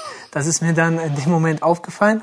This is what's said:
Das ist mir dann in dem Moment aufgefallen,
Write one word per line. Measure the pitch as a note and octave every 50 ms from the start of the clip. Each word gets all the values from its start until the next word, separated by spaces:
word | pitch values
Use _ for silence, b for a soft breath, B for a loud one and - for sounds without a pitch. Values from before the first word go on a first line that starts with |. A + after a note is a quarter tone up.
| B D5+ B B B B -
Das | D3+ C#3
ist | E3 D#3+ -
mir | D#3+ E3 E3
dann | D#3 E3 E3 E3 E3
in | E3 D#3 C#3+
dem | C#3+ C3+ D#3
Moment | F3 E3 D#3+ E3 D#3+ D3+ -
aufgefallen, | D#3+ E3+ E3+ - - - - G#3 G#3 A3 A3